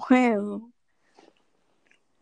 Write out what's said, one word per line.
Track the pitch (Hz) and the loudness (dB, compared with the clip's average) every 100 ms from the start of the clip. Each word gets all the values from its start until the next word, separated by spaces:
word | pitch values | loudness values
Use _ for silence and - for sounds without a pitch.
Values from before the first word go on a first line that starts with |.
<laughs> | - | 2
well. | 254 247 208 208 202 233 _ _ _ _ _ - _ _ _ _ _ _ _ _ _ | 2 2 0 -4 -10 -14 _ _ _ _ _ -20 _ _ _ _ _ _ _ _ _